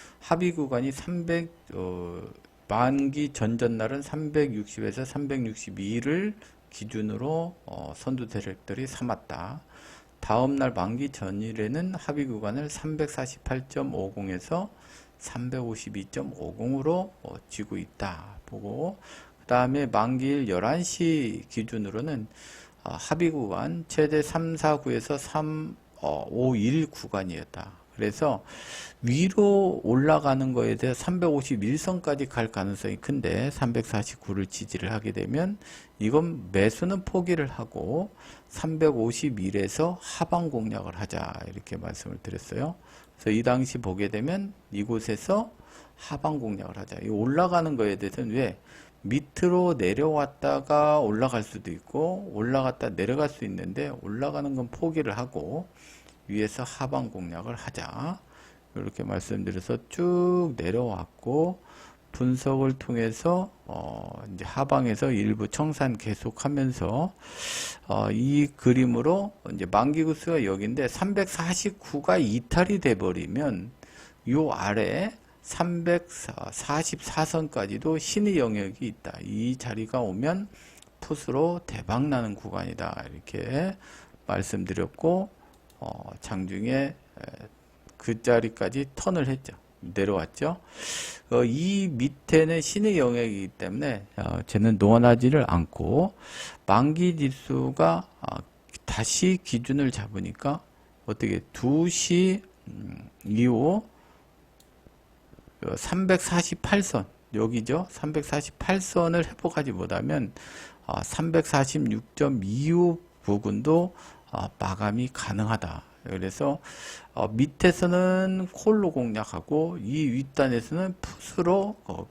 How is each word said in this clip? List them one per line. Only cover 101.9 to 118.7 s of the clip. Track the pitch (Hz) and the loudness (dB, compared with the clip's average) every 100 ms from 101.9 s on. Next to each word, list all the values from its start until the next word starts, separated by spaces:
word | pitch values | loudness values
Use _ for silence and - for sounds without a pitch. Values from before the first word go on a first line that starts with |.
| - - 175 185 196 - _ - | 0 2 4 4 2 -4 _ -16
음, | 101 101 - - - | -12 -12 -12 -16 -14
이후, | - 107 123 113 147 208 - - - - _ _ _ _ _ _ - _ _ _ _ - - _ | -2 4 4 6 4 2 -2 -14 -20 -20 _ _ _ _ _ _ -20 _ _ _ _ -20 -20 _
어, | - - | -8 -6
삼백사십팔 | - 180 185 180 - 175 - - - 202 | -2 0 4 4 4 0 0 -4 2 2
선, | 196 117 92 - _ | 2 -2 -4 -10 _
여기죠. | 107 113 117 113 151 185 | 0 2 0 0 0 -2
삼백사십팔 | - 151 151 - 147 143 - - 190 | -6 -2 -2 -2 -2 -4 -6 0 0
선을 | 185 180 170 170 165 | 2 2 4 4 0
회복하지 | - 165 - 139 | -2 -2 -2 -2
못하면, | 92 90 95 127 151 110 - - - - - - | -2 -2 -2 0 0 -2 -6 -16 -18 -18 -14 -6
아, | - | -4
삼백사십육 | - - 165 160 156 143 135 156 127 107 - - | -4 -2 2 2 4 2 2 2 0 -2 -6 0
점 | 147 127 | 0 2
이오 | 95 117 151 170 175 170 - _ | -2 0 2 6 4 2 -6 _
부근도, | - 101 104 101 143 165 180 - - - - | 0 0 2 0 4 4 4 -4 -18 -20 -8
아, | - - - | -6 -6 -4
마감이 | 98 95 104 110 123 | -4 0 0 0 -2
가능하다. | - - 101 107 110 78 80 - - | -4 -4 -2 0 0 -2 -10 -14 -16
그래서, | 87 92 92 - 147 277 - - - - - | -8 -6 -4 0 0 0 -6 -16 -14 -16 -12
어, | - 104 | -2 0
밑에서는 | 110 143 - 180 175 175 180 185 185 190 185 185 | 2 2 4 4 4 4 4 4 4 2 -2 -4
콜로 | - 214 | 0 4